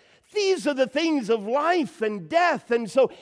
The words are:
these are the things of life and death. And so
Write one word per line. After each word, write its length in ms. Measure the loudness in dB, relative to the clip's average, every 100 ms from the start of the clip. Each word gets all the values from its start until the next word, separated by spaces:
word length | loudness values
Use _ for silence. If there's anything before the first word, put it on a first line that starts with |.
| _ _ _
these 340 | -2 0 0 0
are 80 | 0
the 120 | 0
things 440 | 0 0 0 0
of 160 | -2 0
life 560 | 0 2 0 0 -2
and 260 | -4 -4 -6
death. 400 | -2 0 0 -2
And 200 | -2 0
so 200 | 2 2 0